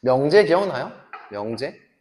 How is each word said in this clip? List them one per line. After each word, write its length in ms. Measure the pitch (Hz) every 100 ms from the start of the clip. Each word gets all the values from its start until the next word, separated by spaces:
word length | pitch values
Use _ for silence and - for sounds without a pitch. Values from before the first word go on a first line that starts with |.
명제 440 | 123 127 143 190 185
기억나요? 460 | 170 196 131 165 - - - -
명제? 480 | 101 104 113 139 - _ _